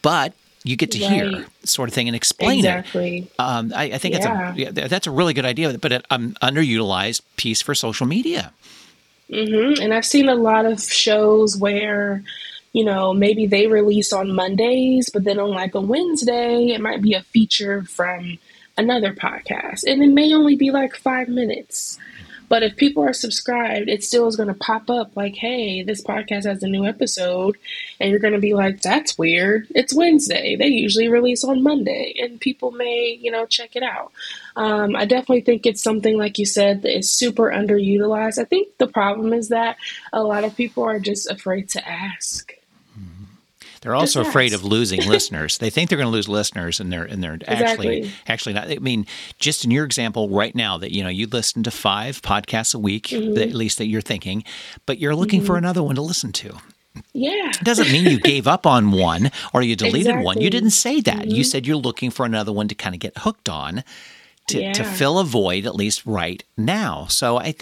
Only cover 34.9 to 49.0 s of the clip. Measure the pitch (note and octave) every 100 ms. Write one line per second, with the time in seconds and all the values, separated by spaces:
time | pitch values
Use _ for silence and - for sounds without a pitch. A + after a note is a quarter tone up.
34.9 | - G#3 B3+ C4 B3 A#3+ A#3 A#3 G3+ -
35.9 | A3 A3 A3 G#3 G3+ G3+ - G3+ G3+ G3+
36.9 | - G3 - A#3+ A3 A3+ - G#3 G3+ G3
37.9 | G3+ G#3 G#3+ A3 A3 A#3 F#4 G#4 _ B3+
38.9 | - G3+ G3+ A3 A#3 A3 A#3 A3+ - -
39.9 | - - - G#3+ G#3 G#3+ G#3 A#3+ - A3+
40.9 | G#3+ G3+ G3+ - G3 F#3+ F#3+ G3 - -
41.9 | E3+ G3 F3+ - - - - _ _ _
42.9 | G#2+ F#2 F2 G2 - _ _ - - A#2
43.9 | B2+ D3+ C#3+ A2 C#3+ B2+ G#2 G2 A2 A2+
44.9 | F#2 G2+ - - D2+ D2+ - A2+ - E3+
45.9 | D#3+ B2+ A2+ G2+ G#2 G#2 - E2+ F2 F#2
46.9 | F2+ E2+ G2 F2 E2 - A#2 A#3 A3 -
47.9 | - G3+ - - A2+ - G2+ D#3+ D3 C3
48.9 | A#2